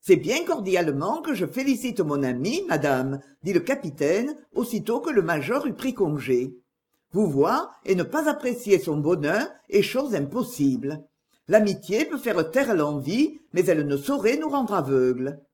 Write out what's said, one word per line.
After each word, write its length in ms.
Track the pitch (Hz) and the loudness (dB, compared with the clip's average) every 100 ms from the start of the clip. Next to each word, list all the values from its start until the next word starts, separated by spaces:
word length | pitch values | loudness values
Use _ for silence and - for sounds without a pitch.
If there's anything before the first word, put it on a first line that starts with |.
C'est 140 | - 175 | 6 4
bien 300 | 151 269 349 | 4 -2 0
cordialement 760 | 311 190 180 165 139 170 302 | -4 0 0 2 0 -2 -4
que 120 | 320 | -4
je 120 | 240 185 | -4 -4
félicite 540 | 247 269 240 254 220 | -2 0 0 -2 -2
mon 240 | 160 143 | 0 0
ami, 400 | 135 123 156 311 381 | 0 -2 -2 -4 -2
madame, 500 | 156 143 131 131 139 - _ | 0 0 0 -2 -6 -10 _
dit 100 | 165 | -2
le 60 | 175 | 0
capitaine, 760 | 170 277 175 135 143 185 254 302 - | 0 -4 -4 -2 0 2 0 -6 -8
aussitôt 480 | - 247 220 - 240 | -6 -4 -4 -2 -2
que 80 | 339 | 0
le 120 | 247 | 0
major 440 | 165 160 135 254 285 | 2 -2 -2 -2 -2
eut 80 | |
pris 200 | 180 262 | -4 -6
congé. 640 | - 185 151 127 123 131 - _ _ _ _ _ | -2 -2 -2 0 0 0 -10 _ _ _ _ _
Vous 160 | 175 208 | 0 0
voir 520 | 135 156 254 349 - - | 4 4 2 -2 -10 -2
et 100 | 185 | 0
ne 80 | |
pas 260 | 170 294 302 | 0 0 0
apprécier 500 | 294 254 240 208 185 | 0 -4 -4 2 2
son 180 | - 151 | 4 0
bonheur 500 | 147 175 147 190 294 - _ | 2 0 2 0 -2 -8 _
est 120 | 202 | 2
chose 340 | - 247 277 196 | 2 0 -2 -2
impossible. 880 | 139 - - - 139 123 135 151 - _ _ _ - | -2 -4 -6 0 2 2 -4 -8 -14 _ _ _ 2
L'amitié 580 | 208 208 185 - 208 302 | 4 4 -2 -2 -2 -2
peut 120 | 294 | -4
faire 340 | 240 180 160 | -2 -2 0
taire 220 | 254 269 | 0 2
l'envie, 680 | 196 147 147 131 214 311 - _ | 2 0 -2 -2 0 0 -2 _
mais 120 | 165 180 | 0 2
elle 200 | 156 147 | 2 2
ne 120 | 143 | -2
saurait 400 | 143 277 208 285 | -2 0 0 0
nous 120 | 311 | -2
rendre 240 | 285 240 | -2 -2
aveugles. 680 | 196 135 135 127 123 131 143 _ | -2 2 2 2 0 -4 -8 _